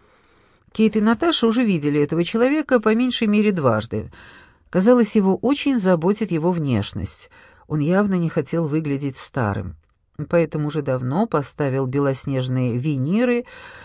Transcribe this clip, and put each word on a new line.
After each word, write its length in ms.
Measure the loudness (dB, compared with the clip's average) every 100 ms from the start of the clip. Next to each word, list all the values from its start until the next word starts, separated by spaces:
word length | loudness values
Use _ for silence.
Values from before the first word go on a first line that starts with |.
| _ _ _ _ _ _ _
Кейт 240 | 0 2 4
и 60 |
Наташа 440 | 0 2 0 2 2
уже 200 | 2 2
видели 360 | 0 0 0
этого 220 | 0 0
человека 560 | -2 2 2 2 2 2
по 160 | 2 0
меньшей 320 | 0 -2 0
мере 240 | 2 2
дважды. 600 | 2 2 0 -2 -8 -8 -14 -20 -20 -20 _ _
Казалось, 440 | 0 4 6 4 2
его 180 | 2 2
очень 420 | 0 0 0 0
заботит 540 | 2 2 2 0 -2
его 220 | -2 0
внешность. 760 | 0 0 0 -2 -6 -10 -12 -20 -20 -20 _ -8
Он 140 | -4
явно 340 | 0 2 2 0
не 140 | -2
хотел 360 | -2 -2 -2 -2
выглядеть 520 | -2 -2 -4 -4 -8
старым. 580 | -8 -4 -2 -2 -6 -12 _ _ _ -14 -2
Поэтому 380 | 0 0 -2 -4
уже 140 | -4
давно 460 | -4 -4 -2 -2 0
поставил 580 | -2 -4 -4 -2 -2 -2
белоснежные 920 | 0 0 -2 -4 -4 -2 -2 0 -2
виниры, 640 | -2 -2 0 0 2 0 -4 -14 -20 -20